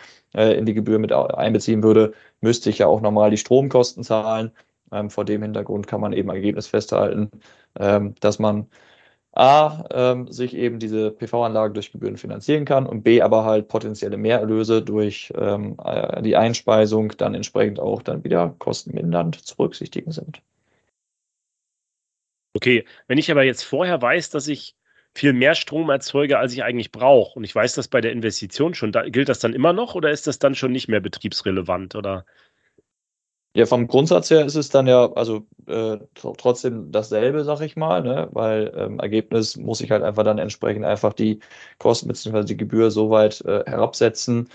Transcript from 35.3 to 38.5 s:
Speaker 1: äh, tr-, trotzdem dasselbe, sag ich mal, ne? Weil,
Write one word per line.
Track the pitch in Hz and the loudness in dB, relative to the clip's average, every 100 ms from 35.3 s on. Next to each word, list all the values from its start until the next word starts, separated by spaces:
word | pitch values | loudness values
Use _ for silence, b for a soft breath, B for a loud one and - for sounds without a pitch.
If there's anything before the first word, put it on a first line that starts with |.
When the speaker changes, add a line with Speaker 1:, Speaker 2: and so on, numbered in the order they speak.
| 107 107 _ - | -4 -8 _ -8
Speaker 1:
äh, | 113 113 107 107 | -4 -4 -6 -12
tr-, | - - - | -14 -14 -2
trotzdem | 123 123 127 113 76 | 0 0 -2 -6 -4
dasselbe, | 104 110 107 123 151 | -4 -2 0 0 0
sag | 147 147 | -4 -6
ich | 151 - | -8 -6
mal, | 160 175 | -2 -2
ne? | 127 139 - | -2 -4 -4
Weil, | - 113 | -4 -2